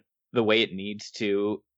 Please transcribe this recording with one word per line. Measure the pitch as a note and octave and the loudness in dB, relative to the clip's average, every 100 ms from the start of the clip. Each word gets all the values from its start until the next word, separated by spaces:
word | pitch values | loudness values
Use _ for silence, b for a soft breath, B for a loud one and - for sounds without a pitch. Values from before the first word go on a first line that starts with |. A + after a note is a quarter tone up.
| - _ _ | -10 _ _
the | A#2+ | 0
way | G#2+ A2+ | 4 4
it | G2+ | 2
needs | F#2+ G2+ G#2 - | -2 -8 -10 -12
to. | - G#2 G2+ G#2 G2+ _ | -4 0 0 0 -4 _